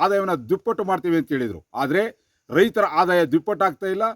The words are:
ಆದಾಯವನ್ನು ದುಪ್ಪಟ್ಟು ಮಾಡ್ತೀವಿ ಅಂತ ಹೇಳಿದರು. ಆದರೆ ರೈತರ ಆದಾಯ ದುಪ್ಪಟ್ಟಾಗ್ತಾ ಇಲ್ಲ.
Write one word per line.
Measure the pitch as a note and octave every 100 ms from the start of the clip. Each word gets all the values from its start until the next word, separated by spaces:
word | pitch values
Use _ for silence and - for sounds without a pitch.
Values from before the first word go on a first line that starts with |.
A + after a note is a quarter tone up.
ಆದಾಯವನ್ನು | F#3 G3+ F#3+ D#3+ A#2
ದುಪ್ಪಟ್ಟು | F#3+ A#3+ A3+ G3
ಮಾಡ್ತೀವಿ | F3+ F3 E3
ಅಂತ | -
ಹೇಳಿದರು. | C#3 A#2 E2 _ A#2
ಆದರೆ | C3+ F3 A3+ - _ _ -
ರೈತರ | C3+ A3+ A3 G3 D#3
ಆದಾಯ | F3+ F3 D#3
ದುಪ್ಪಟ್ಟಾಗ್ತಾ | D#3+ G#3 G3+ F#3+ D3 F#3+
ಇಲ್ಲ. | F#3+ A3